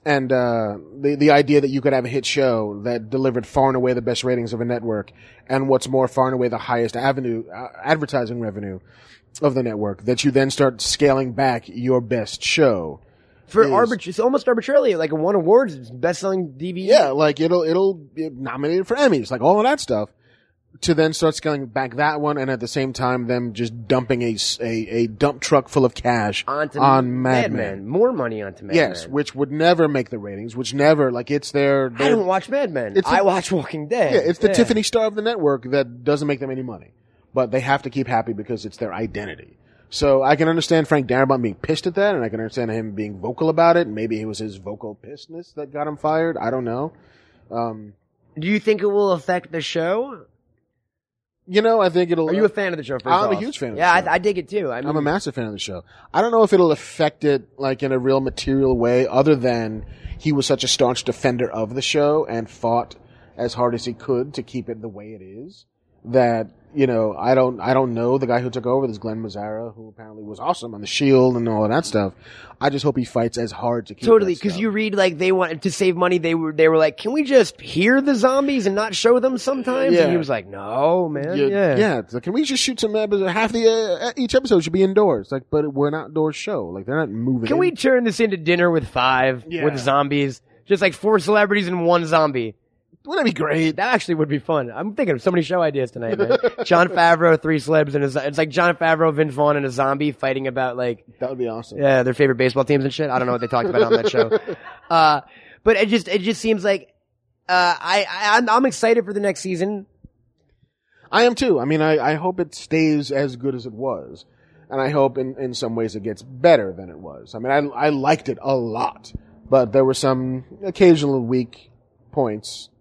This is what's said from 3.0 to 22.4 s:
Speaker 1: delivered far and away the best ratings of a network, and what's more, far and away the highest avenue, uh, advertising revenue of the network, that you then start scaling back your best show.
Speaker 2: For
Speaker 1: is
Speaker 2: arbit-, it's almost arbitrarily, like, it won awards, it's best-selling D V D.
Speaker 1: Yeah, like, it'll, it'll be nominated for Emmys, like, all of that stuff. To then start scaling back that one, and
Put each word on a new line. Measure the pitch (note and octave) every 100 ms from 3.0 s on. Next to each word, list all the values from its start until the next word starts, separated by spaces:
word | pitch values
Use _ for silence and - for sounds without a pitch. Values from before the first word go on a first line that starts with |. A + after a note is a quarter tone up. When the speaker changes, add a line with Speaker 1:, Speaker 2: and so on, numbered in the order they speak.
| A2
Speaker 1:
delivered | C3 C3 A#2+ A2
far | D3 C3+
and | B2+
away | B2+
the | B2
best | A#2 A#2+
ratings | B2+ B2 A#2
of | A2+
a | A#2+
network, | A#2+ A2+ G#2+ G2 - - - -
and | C3+ C3+
what's | C3 -
more, | C3 B2+
far | - C3
and |
away | C3 B2
the | A2+
highest | - A#2+ A2+ A#2
avenue, | C3+ C3+ B2 A2+ - F#2
uh, | B2 -
advertising | G#2+ D#3 C#3+ C#3 A2+ A#2+
revenue | A2+ G2+ G2+ F#2 _ _ - - _ -
of | D3
the | C3
network, | A#2+ G#2+ G#2 F#2+ G#2
that | B2
you | C#3+
then | C3 C3+
start | - C#3 A#2
scaling | - - C#3+ C3+ C3
back | A#2 C#3 A#2+ -
your | F#2+ B2 B2+
best | A#2 B2 G#2 -
show. | - - C#3+ G2+ D#2+ C#2 _ _ _ _ _
Speaker 2:
For | G#3+
Speaker 1:
is | C#3+
Speaker 2:
arbit-, | F#3+ A#3 A3 -
it's | F#3
almost | A#3 C#4 -
arbitrarily, | A#3 - C#4+ C4 F3
like, | D#3+
it | D#3
won | E3 G3+
awards, | E3 A3+ B3+ C#3
it's | A#2
best-selling | B2 E3 E3+ F#3+ F#3+ E3 C3
D | E3+
V | F3+
D. | F#3+
Speaker 1:
Yeah, | C#4 D3+
like, | C3+ D3+ C#3
it'll, | E3 F3+
it'll | D#3+ E3+ G3
be | F3+ C#3+ D3+ D#3
nominated | B2+ C3 B2+ C#3+ F3+ F#3
for | B3
Emmys, | C#4+ D#3 G2+
like, | B2+
all | C3+ G#3
of | A#3
that | D4
stuff. | - A2 G#2 _ _ _ _ _ _ -
To | -
then | D#3 D#3+
start | D#3 E3 D3+
scaling | D#3 C#3+ C3
back | A2 C3 A#2
that | D3 D3+
one, | D3
and | D3